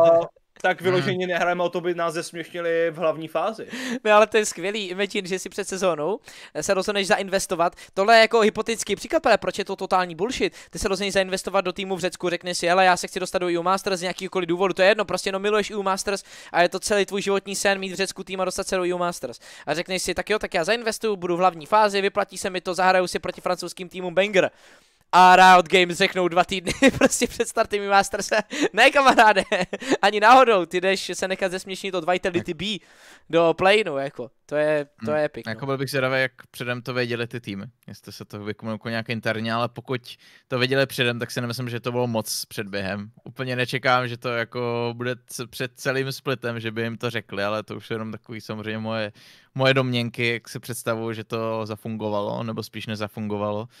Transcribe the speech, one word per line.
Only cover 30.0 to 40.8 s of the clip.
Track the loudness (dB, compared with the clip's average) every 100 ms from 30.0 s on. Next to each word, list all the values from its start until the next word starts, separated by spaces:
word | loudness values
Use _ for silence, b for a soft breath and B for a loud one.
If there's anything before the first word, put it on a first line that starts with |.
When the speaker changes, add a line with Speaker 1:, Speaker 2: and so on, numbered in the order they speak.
Speaker 3:
ani | 2 4
náhodou, | 8 8 8 4 2
ty | 0
jdeš | 0 0 -4
se | -6 -4
nechat | -2 -4
zesměšnit | -4 -8 -10 -6
od | -4 0
Vitality | 0 0 -4 -4
B | -6 -6 -8 B B B B B
do | 2 4 4
play-inu", | 4 4 2 -4
jako, | -6 -8 -14 _ -6
to | -2
je, | 0 0 -2 _
to | -4
Speaker 2:
Hmm. | -2
Speaker 3:
je |
epic, | -2 -4 -10
no. |
Speaker 2:
Jako | -8 -4
byl | -4
bych | -4
zvědavý, | -2 0 0
jak | -2 _ -20
předem | -12 -8 -8
to | -6
věděli | -4 -2 -4 -6
ty | -8
týmy, | -10 -10 -12 _ -20
jestli | -20 -18
se | -18
to | -16 -12
vykomunikuje | -10 -10 -10 -10 -8
nějak | -8 -6
interně, | -6 -4 -4 -4
ale | -2 -4
pokud | -6 -8 -8 -8 -20 b b b
to | -2
věděli | 2 2